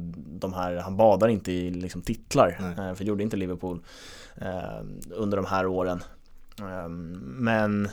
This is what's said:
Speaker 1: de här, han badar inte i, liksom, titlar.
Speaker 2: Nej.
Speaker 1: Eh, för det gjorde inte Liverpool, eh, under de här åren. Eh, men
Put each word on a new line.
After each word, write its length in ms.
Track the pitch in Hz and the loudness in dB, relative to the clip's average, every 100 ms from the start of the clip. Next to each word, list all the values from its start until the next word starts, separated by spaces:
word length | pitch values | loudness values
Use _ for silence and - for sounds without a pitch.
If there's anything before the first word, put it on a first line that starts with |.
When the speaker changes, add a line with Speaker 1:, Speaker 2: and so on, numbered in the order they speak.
| 85 80 | -4 -8
Speaker 1:
de 360 | 76 82 95 | -12 -8 -6
här, 220 | 92 90 87 | -2 -2 -2
han 200 | 87 95 | -2 6
badar 320 | 110 95 110 | 8 8 6
inte 240 | 107 92 | 4 0
i, 180 | 90 90 | 0 0
liksom, 320 | 90 90 90 | -4 -6 -6
titlar. 540 | - 113 - 143 101 82 | -4 -4 2 6 6 4
Speaker 2:
Nej. 280 | 92 87 95 | -4 -4 -6
Speaker 1:
Eh, 60 | |
för 100 | 90 | -4
det 40 | 98 | -2
gjorde 140 | 104 | 0
inte 140 | 107 107 | 0 0
Liverpool, 460 | 92 87 92 85 - - - - - - | -2 -2 -4 -6 -8 -18 -18 -18 -18 -10
eh, 460 | 98 92 98 110 101 98 - | -6 -6 -6 -8 -10 -12 -10
under 260 | 87 101 101 | -4 0 0
de 100 | 92 | 2
här 200 | 95 92 | 2 2
åren. 360 | 92 90 87 - - - - - - | 2 0 -2 -6 -16 -20 -18 -16 -12
Eh, 300 | 101 92 85 | -10 -8 -8
men 1000 | 85 85 87 127 127 117 113 107 104 101 | -8 -8 -10 -10 -2 2 4 4 4 0